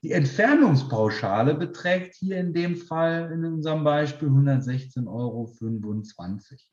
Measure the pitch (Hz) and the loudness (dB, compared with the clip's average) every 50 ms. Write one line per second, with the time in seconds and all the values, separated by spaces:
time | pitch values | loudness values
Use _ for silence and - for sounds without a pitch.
0 | - 160 - 175 143 131 - - 214 247 294 330 294 214 151 131 - - 120 110 | -4 0 2 2 2 2 2 2 4 4 6 6 6 6 6 4 2 0 0 0
1 | 110 107 - - - 101 95 107 117 139 151 147 175 170 - - - 175 180 185 | 0 0 0 -2 -2 0 2 2 2 2 2 0 -2 -6 -6 -6 0 0 0 0
2 | 180 - - - - 190 190 180 180 175 160 170 170 175 175 170 - - 165 165 | 0 -6 -10 -8 -6 -4 -2 -2 -2 -2 0 0 0 0 -2 -4 -6 -6 -2 0
3 | 165 165 165 165 165 165 160 165 165 165 160 160 147 160 156 156 151 151 147 147 | 0 0 0 -2 -4 -4 -4 -4 -4 -2 -2 -4 -2 -2 -2 0 2 2 2 2
4 | 151 143 139 - 156 147 135 135 139 139 135 131 - 127 127 131 - - - 127 | 0 -2 -4 -4 0 2 4 4 4 4 2 0 0 -2 -6 -6 -6 -8 -8 -8
5 | 120 110 98 120 123 120 113 117 117 110 - _ 113 113 113 110 104 107 107 107 | -8 -6 -6 -6 -6 -6 -6 -6 -10 -10 -10 _ -8 -6 -6 -6 -6 -6 -6 -6
6 | 104 107 - - 87 90 98 104 _ _ 131 131 _ _ | -8 -10 -14 -14 -10 -8 -8 -10 _ _ -20 -20 _ _